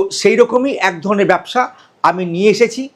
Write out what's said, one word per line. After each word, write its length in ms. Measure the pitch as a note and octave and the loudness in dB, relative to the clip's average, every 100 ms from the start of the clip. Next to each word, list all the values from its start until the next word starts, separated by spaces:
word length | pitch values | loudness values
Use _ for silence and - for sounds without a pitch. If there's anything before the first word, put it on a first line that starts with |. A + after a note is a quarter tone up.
| G3 | 2
সেই 240 | - G3+ A3+ | 0 2 4
রকমই 380 | A#3+ B3 C4+ G#3+ F#3+ | 2 2 -2 -2 -4
এক 60 | E3+ | -4
ধরনের 260 | F#3 G3+ F3 | -4 0 2
ব্যবসা 340 | F3+ - B3 B3 - _ _ | 0 -2 -4 -4 -8 _ _
আমি 220 | E3 F3+ F3 | -2 -2 -4
নিয়ে 240 | E3+ G#3 | 0 2
এসেছি, 320 | G#3+ A3+ C4 C4+ | 2 0 -2 -12